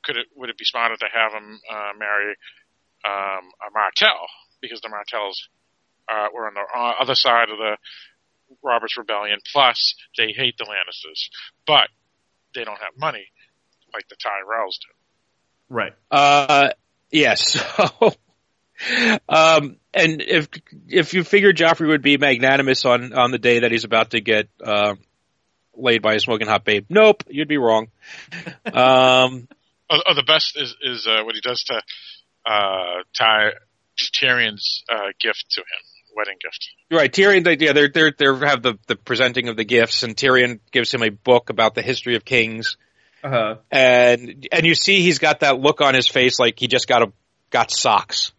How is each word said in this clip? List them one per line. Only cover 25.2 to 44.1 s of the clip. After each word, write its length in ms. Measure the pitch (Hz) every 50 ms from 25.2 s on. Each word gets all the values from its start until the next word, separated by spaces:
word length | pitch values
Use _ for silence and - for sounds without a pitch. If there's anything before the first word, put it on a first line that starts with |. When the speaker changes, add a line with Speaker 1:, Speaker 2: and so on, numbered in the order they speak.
| _ _ _ _ _ _ _ _ _ _ _
Speaker 3:
laid 280 | - 131 123 117 113
by 100 | 104 110 107
a 60 | 107
smoking 260 | - - 113 107 110
hot 180 | 104 110 98 _
babe, 180 | - 107 104 101 _
nope, 340 | 170 208 220 214 208 _ - -
you'd 200 | 135 143 156 147
be 80 | 151 143
wrong. 300 | 123 113 110 110 113 113
<laughs> 760 | _ _ _ - - - - _ - 175 - 170 - _ _ 226
Um, 760 | - 131 127 131 131 127 127 131 127 127 127 127 131 127 120 _ _ _ _ _ _ _ _ _
Speaker 1:
Oh, 100 | 156 147 - 190
oh, 60 | 165
the 100 | - 127
best 360 | 151 156 156 - - - 151
is, 140 | 139 120 117 _
is, 240 | 147 131 123 113 107
uh, 160 | 110 110 110 110
what 120 | 113 110
he 40 | 107
does 220 | - 123 123 - - -
to, 120 | 123 110 - - - - - - - - _ _ _ _ _
uh, 580 | 117 107 104 101 98 95 95 90 87 90 90 90 _ -
Ty-, 360 | - 117 110 110 107 107 107 - - _ _ _ _ _ _ _ - - - - -
Tyrion's, 600 | 139 131 123 123 117 110 104 98 - - - - _ -
uh, 200 | 113 110 101 98 98 _
gift 240 | - 113 107 - - _
to 80 | - -
him, 540 | 90 - 90 - _ _ _ _ _ _ _
wedding 180 | 107 107 101 95 90
gift. 260 | - 82 - - - - _ _ _ _
Speaker 3:
Right, 200 | 165 165 143 131
Tyrion. 320 | - 190 196 202 196 185 165
They, 120 | 175 165 143 160
yeah, 80 | 151
they're, 160 | 139 147 143 143
they're, 220 | 143 170 156 156
they 140 | 143 _ 147 139 135 131 143
have 160 | 147 143 123
the, 160 | 117 127 110 - _ -
the 80 | 120
presenting 520 | - _ - 127 110 127 123 120 127 120 120
of 80 | 113
the 60 | 110 110
gifts, 380 | 104 123 117 113 113 - -
and 140 | 127 117 107
Tyrion 420 | - 139 135 127 127 123 120 120 107 _ _
gives 200 | - 131 117 -
him 120 | - 127 117
a 60 | 110
book 400 | 104 - _ 131 123 120 - -
about 260 | 117 120 113 110 113
the 60 | 120
history 340 | 107 120 131 - - 123 120
of 80 | 110 _
kings. 520 | - 131 123 113 110 113 113 113 - - _ _ _ _ _ _ _ _ _
Speaker 2:
Uh-huh. 360 | - 139 135 120 110 107 110 107 _ _
Speaker 3:
And, 760 | - 139 131 127 123 123 123 123